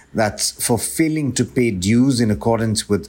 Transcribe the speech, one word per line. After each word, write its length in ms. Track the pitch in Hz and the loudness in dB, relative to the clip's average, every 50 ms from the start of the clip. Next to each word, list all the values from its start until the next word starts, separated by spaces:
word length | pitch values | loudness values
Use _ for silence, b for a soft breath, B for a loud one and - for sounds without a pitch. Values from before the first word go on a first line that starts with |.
| B B - | B B -2
That's 360 | 104 110 104 - - - - | -2 0 0 -2 -4 -6 -6
for 280 | - - - - 123 104 | -4 -4 -2 -2 -2 -2
failing 540 | - - - - 165 160 156 156 147 127 - | -2 -4 -2 -2 0 0 0 -2 -2 -2 -2
to 100 | - 120 | -2 -4
pay 260 | - - 131 120 117 | -2 0 0 0 0
dues 500 | 104 90 87 98 113 120 127 139 131 117 | 0 0 0 2 4 4 4 4 2 2
in 100 | 120 107 | 2 0
accordance 560 | 104 104 - 117 113 107 113 110 104 101 - | 0 0 0 0 0 0 0 0 -2 -2 0
with 220 | - 202 - - | 0 -2 -2 -2